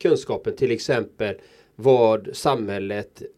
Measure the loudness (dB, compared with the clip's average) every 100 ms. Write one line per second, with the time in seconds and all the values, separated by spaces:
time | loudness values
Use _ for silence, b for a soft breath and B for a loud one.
0 | 0 0 0 -6 -6 -2 -2 0 0 -2
1 | -2 -6 -6 -6 b b b -2 4 6
2 | 6 2 -2 -4 -2 0 -2 -6 -4 -6
3 | -8 -14 -20